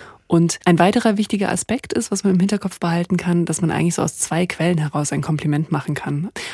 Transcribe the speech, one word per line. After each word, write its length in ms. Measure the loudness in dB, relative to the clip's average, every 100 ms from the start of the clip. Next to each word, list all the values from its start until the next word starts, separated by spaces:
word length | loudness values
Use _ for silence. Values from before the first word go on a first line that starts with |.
| -20 -20 0
Und 320 | 4 4 2 2
ein 140 | 4
weiterer 380 | 4 4 2 0
wichtiger 320 | 0 -2 -2
Aspekt 420 | -2 -2 -4 -4
ist, 160 | -4 -4
was 140 | -2
man 100 | 2
im 60 | 4
Hinterkopf 400 | 2 0 -4 -4
behalten 360 | -2 0 0 0
kann, 300 | 2 0 0
dass 160 | 0
man 80 | 0
eigentlich 240 | 2 0 0
so 60 |
aus 160 | -2 -2
zwei 300 | -2 -2 -2
Quellen 320 | 0 0 2
heraus 340 | 0 -2 -2
ein 80 | -2
Kompliment 500 | -2 -2 0 0 0
machen 220 | -2 -2
kann. 360 | -6 -4 -4 -4 -8 -12